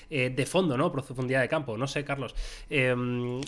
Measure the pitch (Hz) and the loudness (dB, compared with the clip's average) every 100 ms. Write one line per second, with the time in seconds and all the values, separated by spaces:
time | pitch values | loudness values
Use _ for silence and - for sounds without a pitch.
0 | - 143 127 127 127 175 185 123 170 131 | -6 -2 0 0 0 2 4 4 2 0
1 | - 127 127 131 120 - 139 110 135 147 | -6 -4 2 2 4 0 -2 -4 -2 -2
2 | 143 139 120 - - - - 151 127 123 | -4 -4 -4 -6 -6 -10 -2 2 4 4
3 | 123 123 123 123 | 0 -2 -2 -4